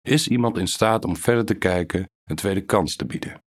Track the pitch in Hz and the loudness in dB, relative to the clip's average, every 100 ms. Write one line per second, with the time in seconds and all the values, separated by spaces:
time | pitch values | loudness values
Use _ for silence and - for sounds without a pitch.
0 | - 147 - 123 117 117 95 - 110 110 | 2 2 2 2 2 0 -4 2 2 2
1 | - 85 - 120 113 107 92 90 85 92 | 0 -2 0 0 0 0 0 0 0 -4
2 | 95 _ _ 80 101 98 95 107 80 - | -6 _ _ -4 -2 -2 0 0 0 -4
3 | - - - - _ | -8 -8 -10 -14 _